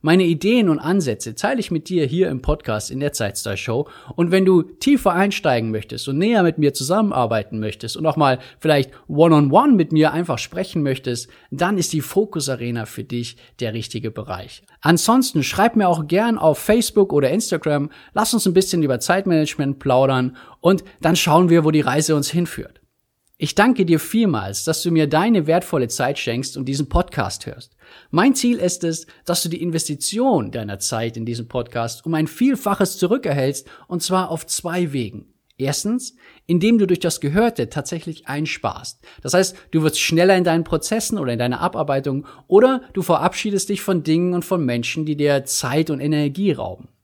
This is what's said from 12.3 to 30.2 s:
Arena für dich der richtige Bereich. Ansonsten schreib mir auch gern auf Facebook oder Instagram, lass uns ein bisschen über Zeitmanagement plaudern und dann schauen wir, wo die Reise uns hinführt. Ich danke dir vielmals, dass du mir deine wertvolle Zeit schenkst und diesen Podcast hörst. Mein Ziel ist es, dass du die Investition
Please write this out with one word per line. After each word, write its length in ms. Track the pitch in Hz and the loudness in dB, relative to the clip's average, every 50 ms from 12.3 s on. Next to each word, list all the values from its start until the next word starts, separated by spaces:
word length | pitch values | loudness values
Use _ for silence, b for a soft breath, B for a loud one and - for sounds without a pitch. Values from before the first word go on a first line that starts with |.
| - 160 135 139 | -4 -6 -4 -4
Arena 360 | 131 120 120 120 120 117 110 | -6 -4 -4 -6 -4 -6 -6
für 200 | - - - 113 | -8 -10 -12 -10
dich 320 | - 120 120 120 117 - b b b b _ | -6 -6 -6 -6 -8 -12 b b b b _
der 120 | 120 113 107 | -8 -6 -6
richtige 380 | 117 104 - - 110 - 113 | -6 -8 -8 -10 -8 -8 -8
Bereich. 520 | 107 - 104 - 92 92 90 90 - - _ b b b | -8 -10 -10 -10 -10 -10 -12 -16 -20 -20 _ b b b
Ansonsten 600 | - 147 175 165 - - 233 254 254 - - 165 | 2 2 2 2 4 2 2 2 2 0 0 -2
schreib 360 | 131 - - - 202 233 233 | -2 -2 0 0 0 2 2
mir 100 | 220 202 | 2 2
auch 180 | 180 170 160 156 | 2 2 0 0
gern 320 | 147 165 190 220 233 226 | 0 0 0 2 0 0
auf 220 | - - 160 147 - | 2 2 2 2 2
Facebook 540 | - - 208 240 220 - - 214 196 190 - | 2 2 2 2 2 0 2 2 2 4 4
oder 160 | 147 139 127 | 2 2 2
Instagram, 600 | 147 208 233 - - 156 - 156 147 143 143 151 B B B B B | 0 0 -2 -2 -4 -4 -2 -2 0 0 -2 -4 B B B B B
lass 200 | 208 220 - - | -2 0 0 0
uns 120 | 226 - | 0 0
ein 80 | 190 170 | 4 4
bisschen 300 | 185 190 - - 175 156 | 4 2 2 0 0 2
über 160 | 139 131 117 | 2 0 -2
Zeitmanagement 800 | - - 170 190 196 196 170 156 151 147 - - 143 139 139 - | 0 0 0 0 2 2 2 2 2 0 -2 -4 -2 -2 -2 -4
plaudern 560 | - 143 127 127 135 135 135 131 127 123 127 B B B B B | 0 2 4 4 4 4 2 2 0 -2 -4 B B B B B
und 240 | - 170 196 185 B B B B | 2 2 2 2 B B B B
dann 160 | - - 175 | 0 2 2
schauen 340 | 175 - 170 151 165 185 170 | 2 2 4 4 6 6 6
wir, 140 | 170 170 156 | 6 6 4
wo 80 | 156 | 4
die 80 | 156 151 | 2 2
Reise 380 | 147 - 127 151 151 - 160 | 2 2 0 0 0 2 0
uns 120 | 147 139 - | 0 0 -2
hinführt. 520 | - 170 175 165 - - - - _ _ _ _ _ _ _ _ _ _ _ _ _ | -2 -2 -2 -2 -6 -12 -12 -14 _ _ _ _ _ _ _ _ _ _ _ _ _
Ich 180 | _ - 147 - | _ -8 -4 2
danke 300 | - 202 247 247 - 190 | 4 4 4 4 2 2
dir 160 | 165 165 156 | 2 2 0
vielmals, 640 | - - - 220 233 202 151 110 98 98 101 - - | 0 -2 0 0 2 2 0 -2 -4 -6 -8 -6 -4
dass 180 | - 156 - - | -4 -4 -2 -2
du 80 | 170 | 0
mir 160 | 165 160 156 | 2 2 2
deine 400 | 143 151 151 185 233 233 196 156 | 2 2 0 2 4 2 2 2
wertvolle 400 | 151 160 180 175 - - 147 123 | 2 2 0 0 0 -2 -2 -2
Zeit 320 | 117 - - 131 131 143 - | -2 -2 -4 -2 -2 -2 -4
schenkst 380 | - - 117 120 131 - - | -4 -4 -4 -4 -6 -8 -8
und 80 | 143 131 | -8 -6
diesen 240 | 131 135 139 151 - | -4 -4 -4 -4 0
Podcast 560 | - 170 180 - - - 110 - - - - | 0 0 0 0 -4 -4 -4 -4 -6 -10 -12
hörst. 320 | - - - - _ _ b b b b b b b | -14 -14 -14 -20 _ _ b b b b b b b
Mein 240 | - 160 196 277 254 | 0 4 4 4 4
Ziel 220 | - - 240 240 | 4 2 0 0
ist 260 | - - 180 170 - - | 2 0 -2 -2 -2 -4
es, 240 | 165 160 160 - b b b b | -4 -4 -4 -10 b b b b
dass 180 | - 170 170 - | -4 -4 -2 -2
du 60 | 175 | -4
die 120 | 165 - | -4 -4
Investition 920 | 165 175 165 165 - - 151 143 - - 202 220 | -4 -4 -2 -2 -4 -4 -6 -6 -6 -6 -2 0